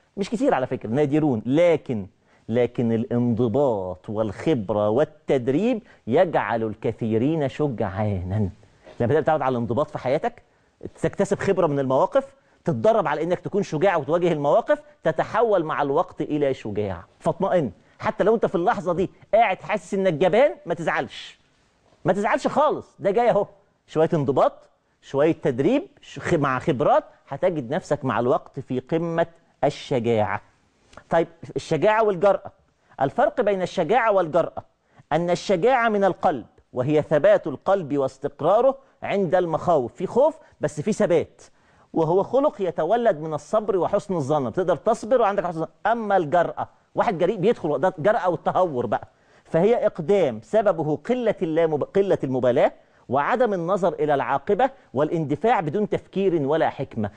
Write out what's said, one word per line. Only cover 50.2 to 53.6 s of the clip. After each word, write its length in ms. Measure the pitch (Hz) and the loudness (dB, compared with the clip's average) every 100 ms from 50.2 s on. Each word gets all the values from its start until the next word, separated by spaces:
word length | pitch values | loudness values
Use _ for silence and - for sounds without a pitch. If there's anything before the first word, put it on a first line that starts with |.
| 151 107 | 2 -2
سببه 520 | - 214 208 165 151 147 | -2 0 2 0 -2 -4
قلة 400 | - 254 226 - | -2 -2 -2 -2
اللامب-، 420 | 170 156 165 147 | -2 0 0 0
قلة 340 | 135 196 196 151 | -2 0 2 0
المبالاة 480 | 143 131 123 123 226 - _ _ - | 0 0 2 2 2 -2 _ _ -4
وعدم 440 | 131 151 226 247 | -2 0 0 0
النظر 400 | 190 | -2